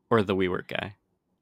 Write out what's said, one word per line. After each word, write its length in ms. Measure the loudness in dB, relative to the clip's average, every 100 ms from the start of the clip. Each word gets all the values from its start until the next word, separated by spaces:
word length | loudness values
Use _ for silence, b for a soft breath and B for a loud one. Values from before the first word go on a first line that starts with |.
| 0
Or 140 | 2
the 100 | 2
WeWork 360 | 0 0 -2 -6
guy? 260 | -8 -8 -12 _ _ _ _